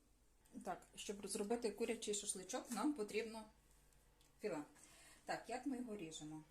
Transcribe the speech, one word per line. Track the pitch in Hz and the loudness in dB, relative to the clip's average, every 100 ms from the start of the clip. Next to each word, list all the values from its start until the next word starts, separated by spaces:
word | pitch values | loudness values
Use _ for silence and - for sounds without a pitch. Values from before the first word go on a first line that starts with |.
| - - - - - - 196 | -20 -20 -20 -20 -14 -8 -4
Так, | 175 - - | -4 -6 -8
щоб | - 202 202 | -4 -2 0
зробити | 202 208 233 240 | 0 4 4 4
курячий | 202 233 220 - | 2 2 2 2
шашличок, | 202 - 185 185 262 - | 2 2 -2 0 -2 0
нам | 214 277 | 4 4
потрібно | 285 208 208 226 220 220 - - - - - - - - - | 4 2 2 2 -2 -10 -16 -20 -20 -20 -20 -20 -20 -20 -4
філе. | 107 - - - - - - - - | 0 0 -4 -12 -20 -20 -20 -12 -2
Так, | 180 - | -2 0
як | 254 277 | -2 0
ми | 240 | 0
його | 247 208 | 0 -2
ріжемо? | 160 160 156 156 156 | -4 -6 -6 -8 -10